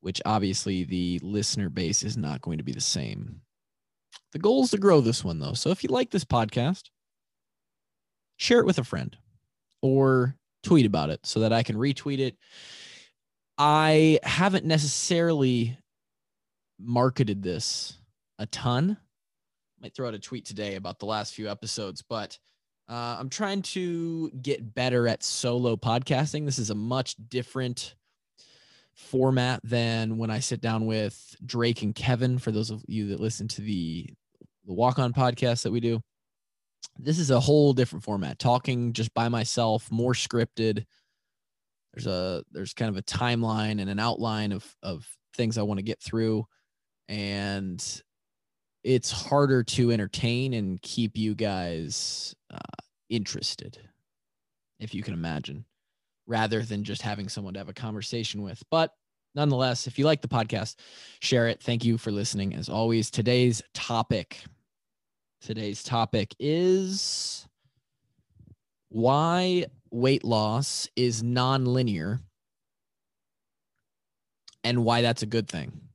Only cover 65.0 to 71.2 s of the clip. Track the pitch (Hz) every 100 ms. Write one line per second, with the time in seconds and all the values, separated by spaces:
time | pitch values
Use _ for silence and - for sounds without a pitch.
65 | _ _ _ _ - 107 104 101 - 120
66 | 110 113 101 - 139 160 180 185 190 196
67 | - - - - - _ _ _ _ _
68 | _ _ _ _ - - _ _ _ 110
69 | 117 143 165 175 185 180 - - _ 120
70 | 127 139 - 110 107 113 143 - - -
71 | 123 113